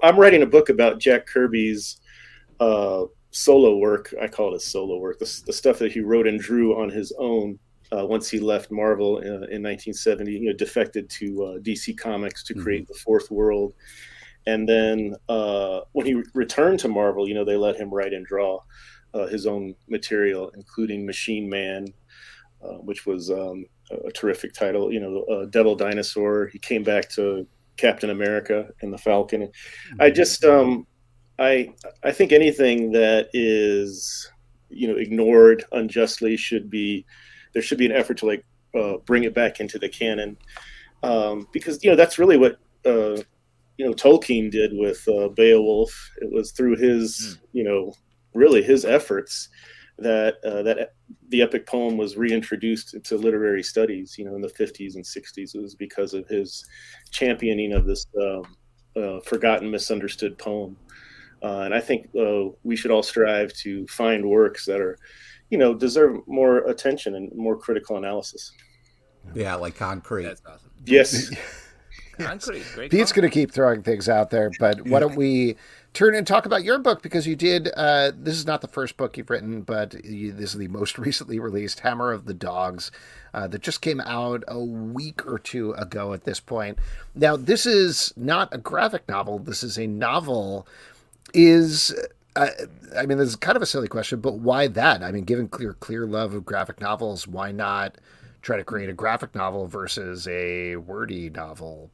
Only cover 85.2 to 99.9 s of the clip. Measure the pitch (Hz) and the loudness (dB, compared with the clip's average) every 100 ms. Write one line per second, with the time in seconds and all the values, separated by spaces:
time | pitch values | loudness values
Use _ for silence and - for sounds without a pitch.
85.2 | - 113 - 123 107 - 95 104 101 95 | -10 -10 -8 -6 -6 -6 -8 -8 -8 -8
86.2 | - - - 117 104 104 - - - 139 | -8 -10 -8 -6 -6 -6 -6 -8 -12 0
87.2 | 151 151 127 233 240 208 180 147 - - | 2 2 0 0 2 2 2 0 -4 -4
88.2 | 127 175 190 127 - - 110 135 - 101 | -2 -2 -2 -8 -6 -2 -2 -2 -6 -6
89.2 | 101 104 147 101 120 104 110 104 120 156 | -4 -8 -8 -10 -8 -8 -6 -4 -2 -2
90.2 | 151 120 98 98 - - - _ _ _ | -2 -4 -4 -8 -12 -20 -20 _ _ _
91.2 | - 170 170 165 160 156 - - - _ | 0 8 10 8 6 0 -2 -4 -10 _
92.2 | _ 139 143 - - - - - 139 139 | _ 0 0 -2 -14 -18 -10 -4 0 2
93.2 | 131 110 180 233 - 139 110 113 - 120 | 0 0 0 0 0 -4 -4 -6 -6 -4
94.2 | 123 107 117 127 139 104 151 101 90 101 | -4 -2 0 2 2 2 2 2 -2 -6
95.2 | 92 120 110 - 113 - - 117 113 107 | -2 -2 -4 -8 -10 -10 -10 -8 -6 -4
96.2 | 107 101 90 98 95 - 101 107 110 90 | -4 -8 -6 -6 -6 -8 -6 -6 -6 -8
97.2 | 95 92 98 101 101 101 98 - _ _ | -10 -10 -8 -6 -4 -4 -6 -10 _ _
98.2 | - _ - 107 92 107 95 90 110 117 | -20 _ -6 -6 -6 -10 -8 -6 -4 -4
99.2 | 117 101 95 98 90 98 90 | -6 -8 -6 -6 -8 -10 -8